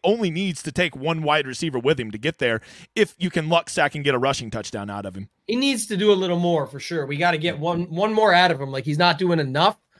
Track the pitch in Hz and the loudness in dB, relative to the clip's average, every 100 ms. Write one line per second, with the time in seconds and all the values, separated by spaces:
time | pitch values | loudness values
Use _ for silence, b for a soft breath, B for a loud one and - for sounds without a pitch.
0 | 175 226 202 160 196 160 - 156 175 139 | 2 2 0 -2 -4 -4 -6 -2 -2 -2
1 | 143 165 151 151 139 123 165 127 120 147 | -4 -2 2 2 0 -4 -4 0 2 0
2 | 110 107 107 - 123 113 B B B - | -2 -6 -6 -2 0 0 B B B 0
3 | 208 - 175 175 156 170 - - 147 151 | 0 0 -2 -2 0 0 0 0 0 0
4 | 143 127 131 135 117 110 104 107 101 101 | 0 0 0 -2 -6 -8 -8 -8 -8 -8
5 | 98 92 104 _ - 233 277 247 233 202 | -10 -12 -14 _ -6 -2 0 -2 -2 0
6 | 208 196 185 175 175 165 139 139 - 170 | 4 4 2 0 2 0 -2 -8 -8 -6
7 | 139 143 175 165 165 147 160 170 175 165 | -4 0 0 0 -2 -2 -2 -2 -4 -2
8 | 208 220 214 175 180 147 139 135 131 147 | 0 2 4 6 4 2 -4 -6 -2 2
9 | 175 165 185 170 139 135 185 214 _ _ | 2 2 2 2 0 2 2 0 _ _